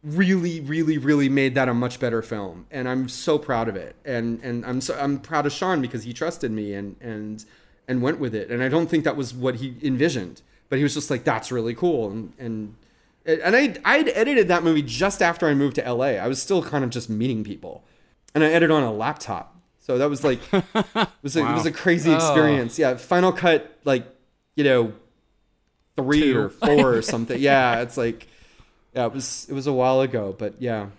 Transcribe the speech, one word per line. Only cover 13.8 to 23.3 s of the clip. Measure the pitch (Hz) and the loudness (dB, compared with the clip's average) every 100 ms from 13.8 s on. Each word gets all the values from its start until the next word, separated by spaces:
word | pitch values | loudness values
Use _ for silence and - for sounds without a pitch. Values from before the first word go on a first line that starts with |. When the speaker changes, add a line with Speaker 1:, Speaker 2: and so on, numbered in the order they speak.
Speaker 1:
I'd | - 302 311 | 2 2 2
edited | - 233 269 180 | 2 2 4 4
that | 175 | 2
movie | 165 156 | 2 2
just | 135 113 190 - | 0 -2 -2 2
after | 175 170 160 | 0 2 0
I | |
moved | 143 139 131 | 2 2 -2
to | 120 | -4
L | 120 | -2
A. | 139 104 | 0 0
I | 107 | -2
was | 135 | -4
still | - 190 | 0 0
kind | - 147 | 0 -2
of | 127 | -2
just | 123 113 | -4 -6
meeting | 107 123 110 | -2 -2 -2
people, | 104 92 90 - _ _ _ _ - | -6 -10 -14 -16 _ _ _ _ -6
and | 147 | 2
I | 156 | 4
edited | 165 165 | 4 4
on | 156 | 4
a | 123 | 2
laptop. | 107 120 151 - 90 - - _ _ | -2 -4 -6 -8 -8 -10 -20 _ _
So | - 127 | -4 0
that | 147 | 0
was | 139 | 2
like, | 147 123 - | 0 0 0
Speaker 2:
<laughs> | |
Speaker 1:
it | 196 - 226 190 - 202 _ | 0 2 -2 -2 -2 -4 _
was | 143 160 | -4 0
a, | |
it | 123 | 2
was | 120 | 2
Speaker 2:
Wow. | 156 | 0
Speaker 1:
a | |
crazy | 151 185 170 156 | 0 2 2 4
Speaker 3:
Oh. | 160 | 4
Speaker 1:
experience. | 160 147 151 143 117 - | 6 6 4 2 -2 0
Yeah. | 139 123 | 0 0
Final | - 180 185 | 0 4 4